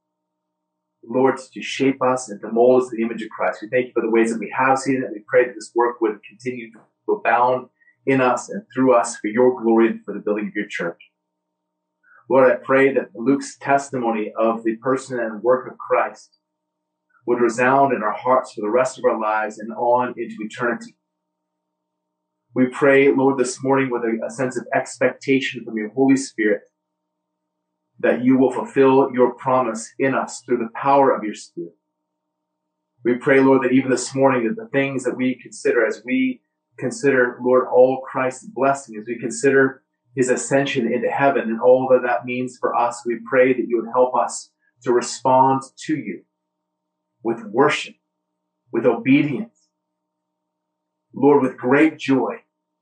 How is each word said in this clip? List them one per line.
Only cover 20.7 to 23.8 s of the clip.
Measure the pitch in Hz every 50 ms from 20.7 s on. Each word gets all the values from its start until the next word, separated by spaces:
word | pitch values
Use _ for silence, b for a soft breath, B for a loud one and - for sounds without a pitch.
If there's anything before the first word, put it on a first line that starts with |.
| 113 113 - - _ _ _ _ _ _ _ _ _ _ _ _ _ _ _ _ _ _ _ _ _ _ _ _ _ _ _ _ _ _ _ _ _
We | 123 127
pray, | 127 - - 147 139 139 139 139 143
Lord, | 123 131 131 135 135 131
this | 127 123 - - 131
morning | 135 135 135